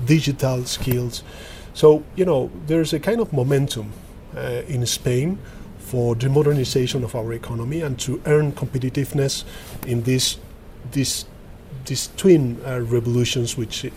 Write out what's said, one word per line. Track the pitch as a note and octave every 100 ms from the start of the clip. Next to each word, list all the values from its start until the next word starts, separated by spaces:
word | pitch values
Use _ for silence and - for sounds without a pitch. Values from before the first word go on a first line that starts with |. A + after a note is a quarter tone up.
digital | B2 D#3 D3 C3+ C3 B2+ B2
skills. | - - B2 B2 - - - - - -
So, | - D3+ D3+ -
you | - F3+
know, | C#3+ - - D#3
there's | E3 D#3
a | D#3
kind | E3 A#3
of | A3
momentum, | C#3 B2 C#3 C#3 - G#2+ G#2+ - - - -
uh, | B2+ A#2+ -
in | C3+
Spain | A#2+ - - B2 D3+ G3 - - - -
for | - B2+ A#2+
the | A#2 C3
modernization | C#3 D3 D3 B2+ C#3 B2+ C#3
of | A#2
our | B2 A2
economy | A#2 - A#2 A#2 D#3
and | D#3 B2
to | - A#2+ -
earn | D3+ D3+
competitiveness | C#3 C3+ C3+ B2+ C#3+ C3 D3 C#3 - - - - - -
in | A#2+
this, | A#2 B2+ - - - - - - B2+
this, | C#3 B2+ - - - - - - C3+ -
these | C3 - -
twin, | F#3+ E3+ B2+ A#2 B2+
uh, | B2+
revolutions, | A#2 A#2+ A#2 A#2+ A#2+ C3 A#2 -
which | A2+ - C3